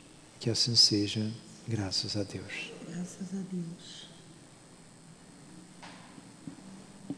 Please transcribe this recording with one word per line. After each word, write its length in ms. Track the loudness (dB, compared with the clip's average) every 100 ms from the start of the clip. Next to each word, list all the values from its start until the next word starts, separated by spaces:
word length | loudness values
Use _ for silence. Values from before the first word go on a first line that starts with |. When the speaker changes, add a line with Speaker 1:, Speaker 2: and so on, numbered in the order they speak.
| -18 -20 -18 -2
Speaker 1:
Que 100 | 2
assim 260 | 4 8 10
seja, 540 | 10 10 6 4 2 0 -10 -10 0
graças 500 | 2 2 2 2 0
a 60 |
Deus. 480 | 0 -4 -6 -6 -6 -8 -6
Speaker 2:
Graças 380 | -4 -4 -6 -4
a 80 | -4 -2
Deus. 560 | -2 -4 -6 -12 -12 -14 -16 -18 -18 -20 -20 -20 -20 -20 -20 -20 -20 -18 -18 -16 -16 -16 -16 -14 -14 -16 -16 -16 -14 -12 -12 -14 -14 -16 -10 -8